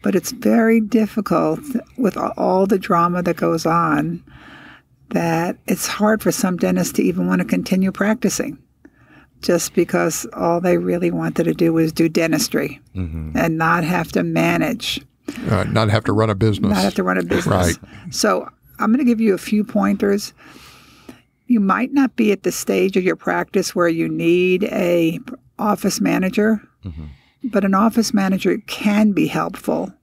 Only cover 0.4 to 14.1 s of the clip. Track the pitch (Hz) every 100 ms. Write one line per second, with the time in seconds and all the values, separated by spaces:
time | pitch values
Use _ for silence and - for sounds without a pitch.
0.4 | 214 226 226 226 214 226 214 - 196 165
1.4 | 160 160 - 240 - - 220 - - -
2.4 | 185 185 190 208 - 170 175 175 180 165
3.4 | 170 165 165 165 165 151 160 170 - -
4.4 | - - - - _ _ _ 175 170 165
5.4 | 175 - - 190 - - 214 220 185 -
6.4 | 185 175 185 180 175 - 185 180 180 185
7.4 | 185 180 - 185 190 - 202 220 202 -
8.4 | - - _ _ - _ _ - _ _
9.4 | - 175 - - 170 180 170 - - -
10.4 | 170 170 180 175 180 175 175 170 165 160
11.4 | 165 160 165 165 160 160 165 165 165 -
12.4 | - - 143 - _ 92 87 80 78 -
13.4 | 170 160 165 175 160 180 160